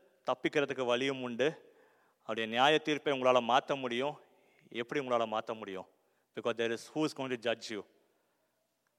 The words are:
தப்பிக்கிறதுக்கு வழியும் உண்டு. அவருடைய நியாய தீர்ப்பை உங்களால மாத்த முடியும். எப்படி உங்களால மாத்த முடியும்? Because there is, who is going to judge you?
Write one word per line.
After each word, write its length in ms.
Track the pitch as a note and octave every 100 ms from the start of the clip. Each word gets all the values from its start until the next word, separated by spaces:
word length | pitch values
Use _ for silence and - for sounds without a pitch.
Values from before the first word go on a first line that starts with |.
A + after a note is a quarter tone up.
| _ _
தப்பிக்கிறதுக்கு 600 | - B2+ D#3 D3+ C#3 C3+
வழியும் 380 | B2 A#2+ C3+ C3
உண்டு. 540 | B2 A#2 C#3+ D#3+ - _ _ _ _ _
அவருடைய 260 | - A2 A2
நியாய 300 | A#2 C#3 D3+
தீர்ப்பை 340 | D#3 D3 D#3
உங்களால 280 | C3+ B2+ B2+
மாத்த 400 | A#2 B2+ - C#3+
முடியும். 400 | B2+ A#2+ C#3+ D3 - _ _ _ -
எப்படி 320 | A2+ A#2+ D3
உங்களால 260 | B2+ A#2+ A2+
மாத்த 300 | G#2+ A#2 A2
முடியும்? 300 | G2+ F#2 F2+ _ _ _ _
Because 220 | - A#2 A2+
there 160 | A#2
is, 140 | A2+ -
who 100 | D3+
is 60 | D3+ -
going 220 | C3 B2
to 140 | A#2
judge 180 | A2+ -
you? 120 | G#2+ - _ _ _ _ _ _ _ _ _ _